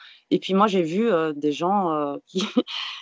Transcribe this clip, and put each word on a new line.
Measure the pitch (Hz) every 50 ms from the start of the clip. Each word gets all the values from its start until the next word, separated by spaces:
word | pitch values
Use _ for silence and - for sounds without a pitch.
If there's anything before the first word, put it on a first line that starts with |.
| - - - - _ -
Et | 185 -
puis | - - 190
moi, | 190 214
j'ai | 214 190 185 165
vu, | 156 170 208 233 233
euh, | 180 160 160 156 147
des | 147 147 151
gens, | 143 151 170 185 202 202 185 165
euh, | 156 151 147 143 143 - _
qui, | _ - 185
<laughs> | 208 - - 254 - - - - - - - -